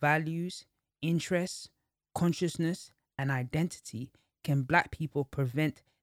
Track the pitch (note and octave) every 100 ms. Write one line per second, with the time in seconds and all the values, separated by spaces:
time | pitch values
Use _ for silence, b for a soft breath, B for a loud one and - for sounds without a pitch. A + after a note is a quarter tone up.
0 | D3 D#3 D#3+ E3 F3+ - - _ _ -
1 | D#3 E3 - F3+ F#3 - - _ _ _
2 | _ - F3 E3 F3 - E3 F3+ - _
3 | _ - C3+ C3 B2+ D#3 E3+ - - A2+
4 | B2+ b b _ - C#3 C3 E3+ - -
5 | D#3+ D3 C#3 - C3 B2 D#3 - _ _